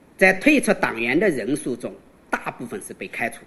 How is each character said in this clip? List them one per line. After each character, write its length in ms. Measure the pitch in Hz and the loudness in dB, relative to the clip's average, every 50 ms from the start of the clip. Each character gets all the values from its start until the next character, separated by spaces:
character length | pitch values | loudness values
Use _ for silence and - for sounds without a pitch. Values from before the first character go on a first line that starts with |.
| _ _ _ | _ _ _
在 160 | - 190 190 185 | 4 4 4 4
退 260 | 190 - 294 311 247 | 4 4 4 4 4
出 120 | - 214 190 | 4 2 2
党 260 | - 165 120 110 113 | 2 0 -2 -2 -2
员 180 | 117 120 135 175 | -2 0 2 2
的 100 | 220 196 | 2 2
人 280 | 143 120 101 117 147 | 2 0 -2 -4 -4
数 180 | 139 - 147 120 | -4 -4 -6 -6
中， 180 | - - 104 - - - - _ _ _ _ | -6 -8 -10 -12 -14 -20 -20 _ _ _ _
大 200 | - - - 160 | -6 -6 -6 -8
部 120 | - - 131 | -10 -10 -10
分 160 | - 117 95 | -10 -10 -10
是 140 | - - 98 | -10 -12 -12
被 140 | - 101 92 | -12 -12 -12
开 200 | - - 120 107 | -6 -6 -6 -6
除 120 | - - - | -6 -10 -16